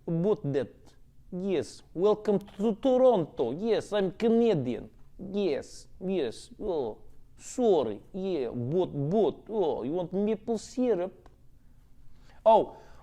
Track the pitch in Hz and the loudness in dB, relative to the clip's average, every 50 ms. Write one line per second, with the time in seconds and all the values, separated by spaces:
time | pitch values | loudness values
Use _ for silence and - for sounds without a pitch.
0 | - - 170 165 170 214 214 - - 139 139 143 120 - - - - - - - | -6 -4 -2 0 2 2 0 0 -2 -2 -2 -2 -2 -2 -8 -20 -20 -20 -20 -20
1 | - - - - - - - 180 185 202 185 151 110 - - - - - - 160 | -20 -20 -20 -20 -18 -12 -10 -6 -4 0 0 0 -2 -2 -8 -20 -20 -12 -6 0
2 | 185 208 214 208 214 - 208 190 202 - - - 196 233 202 - - 269 254 254 | 2 2 2 2 2 0 0 0 0 -4 -8 -2 -2 -2 -2 0 2 2 4 6
3 | 262 254 240 190 156 143 - - 139 113 127 165 208 233 208 165 - - 196 208 | 6 6 6 4 2 -2 -2 -2 -2 -2 -2 -2 0 0 0 0 0 -2 0 0
4 | 196 185 - - 214 233 226 233 233 226 202 156 123 127 117 101 - 110 - - | 0 0 -2 0 2 2 4 4 4 4 4 2 0 -2 -4 -6 -6 -12 -18 -20
5 | - - - - - 190 190 202 202 175 139 - - - - - - - - - | -20 -20 -18 -16 -12 -6 -4 -2 0 0 0 -2 -4 -10 -16 -18 -20 -18 -16 -10
6 | 185 185 196 180 143 113 104 - - - - - 196 214 175 151 131 110 113 - | -6 -4 -2 -2 -2 -2 -4 -8 -16 -18 -16 -10 -6 -4 -2 -2 -2 -4 -6 -10
7 | - - - - - - - - - - - - 247 226 190 156 127 113 101 104 | -14 -18 -18 -18 -20 -20 -20 -20 -18 -12 -4 0 4 4 6 4 4 0 -2 -6
8 | - - - 190 190 196 180 151 123 - - 120 120 123 151 185 180 - - 143 | -10 -12 -10 -6 -4 -2 -2 -2 -2 -4 -4 -4 -4 -2 0 0 0 0 -2 -4
9 | 139 147 180 226 196 143 123 - - - 214 220 185 151 117 - 107 127 156 180 | -2 0 2 2 2 2 0 -4 -10 -8 -2 -2 0 0 0 -2 -4 -4 -4 -4
10 | 180 165 180 190 208 208 220 202 - - 226 208 - - - - 254 247 214 170 | -6 -4 -2 -2 0 0 -2 -4 -4 -4 -6 -6 -6 -8 -4 -2 0 2 2 0
11 | 175 190 - - - - - - - - - - - - - - - - - - | 0 -4 -8 -12 -20 -20 -20 -20 -20 -20 -20 -20 -20 -20 -20 -20 -20 -20 -20 -20
12 | - - - - - - - - - 220 226 202 139 - - - - - - - | -20 -20 -18 -20 -20 -20 -10 0 6 6 8 6 6 2 -4 -16 -20 -20 -20 -20